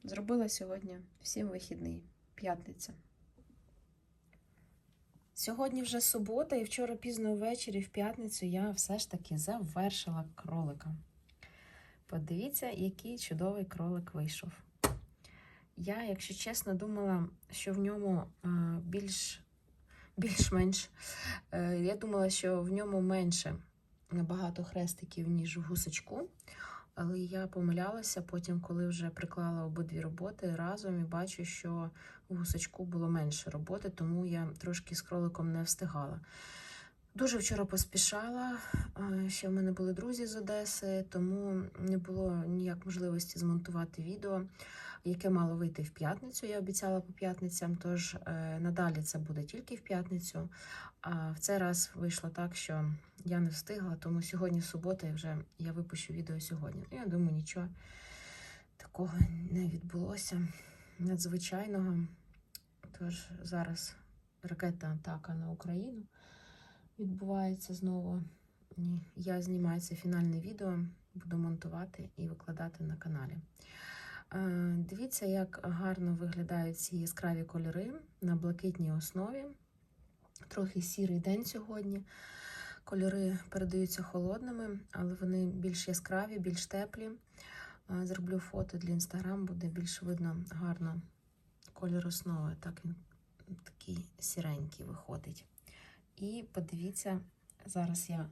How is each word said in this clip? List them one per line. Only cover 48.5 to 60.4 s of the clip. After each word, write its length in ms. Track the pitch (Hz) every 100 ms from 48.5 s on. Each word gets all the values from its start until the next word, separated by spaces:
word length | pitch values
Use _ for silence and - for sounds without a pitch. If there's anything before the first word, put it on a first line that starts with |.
| 160
надалі 420 | 170 175 175 156
це 180 | 151 156
буде 240 | 156 151
тільки 320 | 147 226 254 247
в 60 |
п'ятницю. 680 | - 180 175 180 - 165 170 - - - - -
А 300 | 165 170 160
в 80 | 156
цей 180 | - 196
раз 340 | 180 175 - -
вийшло 340 | 175 170 165
так, 260 | 165 175 175
що 360 | - 156 151 151 - - 175
я 140 | 175
не 100 | 170
встигла, 460 | 156 - 208 185 165
тому 260 | 165 170
сьогодні 400 | 170 180 180 170
субота, 460 | 170 165 180 185 160
і 40 |
вже 260 | 156 160 151 156 -
я 120 | 165
випущу 420 | 165 170 160 -
відео 260 | 160 160 160
сьогодні. 480 | - 160 151 190 -
Я 140 | - 220
думаю, 260 | 175 170
нічого 360 | 156 156 185 180 180 - - - - - - - - - -
такого 360 | - - 180 175 - 165 175
не 160 | 175 180
відбулося 800 | 165 175 175 185 202 - 175